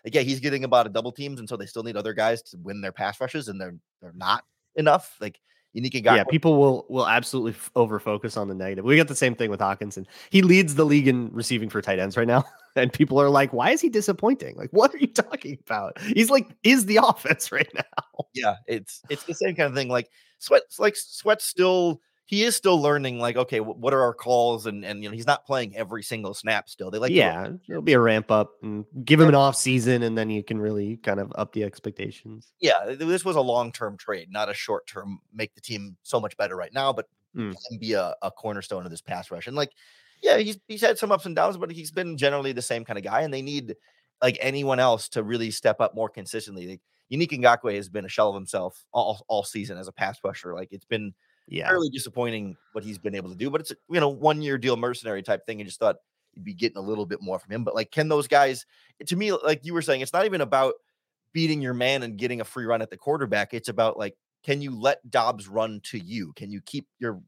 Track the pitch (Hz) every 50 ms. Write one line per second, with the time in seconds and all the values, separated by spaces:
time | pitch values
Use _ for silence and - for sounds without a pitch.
0 | _ 117 110 147 131 127 135 131 127 151 135 139 131 131 120 123 113 107 98 113
1 | 113 123 107 - 143 143 139 123 113 104 123 107 98 98 - 117 110 117 110 104
2 | 101 110 107 98 107 110 117 113 - - - 90 85 95 101 104 98 95 92 -
3 | 104 98 104 - 127 123 - 160 139 110 98 95 95 92 87 82 _ _ _ _
4 | - 87 85 90 90 92 101 120 - _ _ _ _ _ _ - 156 151 143 143
5 | 147 - - _ 107 107 - _ _ _ _ _ _ _ _ 113 123 131 127 131
6 | 107 117 113 110 98 - 143 160 - 165 156 143 143 139 131 120 - - - 131
7 | 123 85 113 120 120 - - 131 117 113 107 - - - _ 127 120 110 107 104
8 | - 113 104 104 - 117 - 113 104 98 95 92 95 95 98 95 95 120 139 156
9 | 165 143 143 - - 127 120 - 120 110 101 95 104 98 98 98 107 104 95 -
10 | 95 - - - - - - 190 185 180 175 185 196 160 143 139 156 151 147 147
11 | 139 135 127 123 120 110 - 110 113 - 131 117 107 107 - 107 98 - 98 92
12 | 92 98 95 - 117 117 120 131 139 - - - - _ _ 135 127 117 - -
13 | 151 131 131 139 143 139 143 139 139 131 - 117 120 170 269 320 - 330 226 214
14 | 208 - 190 - - 214 277 262 - - - - - 127 - 190 226 277 - 311
15 | - - - - - - - - - 139 143 135 _ _ 113 107 101 95 - -
16 | 95 107 - 202 226 226 277 277 220 - - _ _ 208 254 269 214 190 208 214
17 | - 220 - - - 139 156 - - - - 139 - - - - - - - -
18 | - - _ - - - _ 127 123 107 101 104 - - 113 110 95 - - -
19 | _ - 147 139 - - 170 - - 196 175 160 160 143 127 135 135 123 123 123
20 | 120 - _ _ _ _ _ _ - - - 554 - - - - - 208 208 -
21 | - - - - - 214 214 214 - - - - 180 185 185 185 175 175 160 -
22 | _ _ _ _ _ _ - 202 214 240 220 - - 196 180 165 143 147 147 147
23 | 139 131 123 120 117 120 120 123 127 123 - 113 107 110 107 - 113 131 139 135
24 | 131 120 117 - - 120 123 123 120 120 117 110 104 113 104 101 98 92 104 101
25 | 104 104 104 113 113 131 147 - - _ 139 131 120 107 95 107 113 90 110 113
26 | 98 - 123 110 107 95 101 - - 110 110 104 - - - _ 98 92 92 110
27 | 113 131 165 185 120 90 80 85 95 104 - 180 _ - - 165 151 160 147 123
28 | 117 117 110 107 110 - 113 107 104 - - _ - 107 104 104 107 - - 135
29 | 127 113 151 156 160 160 147 139 139 139 135 - - 135 131 127 113 120 127 120
30 | 120 117 110 113 110 110 110 107 104 - 113 110 104 107 107 104 101 104 113 113
31 | _ - 101 98 98 98 - - 107 104 - 117 104 101 - - _ 110 104 -
32 | 101 104 104 - _ 110 110 110 117 _ _ _ - 156 110 85 98 104 131 135
33 | 156 165 175 185 160 190 175 156 131 127 117 120 120 117 117 - 117 104 104 95
34 | - - 104 92 82 90 95 107 107 101 101 101 - - 107 98 - - - 98
35 | 92 98 98 - _ _ _ 107 110 104 - _ _ - 117 104 101 101 92 _
36 | _ - - 123 107 101 - _ 104 98 92 92 87 82 - 135 135 135 135 -
37 | - - _ _ _ _ _ - 113 104 92 - - 127 117 110 110 110 110 101
38 | 92 85 - - - 95 - - - 110 104 98 95 - 104 95 90 90 82 82
39 | - - 95 90 90 - 92 85 87 117 131 147 147 139 _ _ _ _ _ _
40 | _ _ _ _ - - - 226 214 208 220 196 _ _ 220 208 226 226 226 220
41 | - 202 208 185 - 185 165 165 170 185 196 180 180 175 170 165 160 151 156 180
42 | 185 175 165 143 131 139 143 143 139 135 131 120 - - 120 117 117 - 113 101
43 | 92 98 104 123 156 156 139 131 135 139 143 143 131 110 - - _ _ _ _
44 | _ _ _ _ - 127 123 - - 131 135 143 143 139 135 123 127 127 117 110
45 | - - - 123 110 104 117 120 113 113 107 - - 120 107 - 113 104 - 113
46 | 110 107 - - 95 - - 113 104 107 98 95 87 90 95 90 _ _ _ _
47 | _ _ 120 143 170 165 151 127 123 123 117 120 - 117 101 101 101 92 87 107
48 | 95 92 - - 107 104 98 98 95 90 - 101 92 90 - - _ _ - 120
49 | 113 98 107 101 - _ 110 104 101 - - 110 101 120 98 87 95 95 - -
50 | - 98 107 - _ 98 95 - - 90 87 87 95 - - 98 - _ 120 110
51 | 107 101 95 _ _ _ _ _ _ _ - - - - 185 180 170 147 127 131
52 | 123 117 - 123 123 120 113 110 104 98 90 - _ _ _ 110 101 107 104 92
53 | _ 104 98 98 92 92 92 90 113 139 139 156 165 - - - _ _ 160 175
54 | 151 143 139 131 139 156 151 151 151 147 139 131 120 131 123 117 117 123 123 120
55 | - 113 104 98 98 - 104 95 - - 113 104 104 95 90 - 113 107 92 -
56 | _ _ _ _ _ _ _ - 95 98 98 87 120 117 - 101 95 101 110 107
57 | 104 87 101 - 98 92 92 92 - _ 101 113 120 - - - 113 - - 156
58 | 151 156 156 147 143 - 151 143 143 135 131 120 - _ _ _ _ _ _ _
59 | - 147 175 175 214 214 190 - - 147 156 143 123 156 175 170 156 - 143 131
60 | 131 127 - 175 196 220 190 175 143 113 135 135 135 131 - - _ _ _ _
61 | _ _ _ _ _ _ _ 160 165 160 156 151 139 127 123 120 123 127 135 135
62 | 127 117 110 101 113 123 123 117 110 - - 131 120 110 117 113 110 110 - 92
63 | _ 139 147 160 139 113 98 104 101 - - 117 - - 110 95 117 110 - -
64 | 107 101 - _ _ _ _ _ _ - 139 143 143 139 127 113 107 135 147 -
65 | _ 123 - 131 117 113 117 104 98 95 98 113 110 110 110 104 - - - 113
66 | 90 87 110 113 98 78 71 - - 101 104 98 - - - 143 - _ _ _
67 | 123 120 107 92 -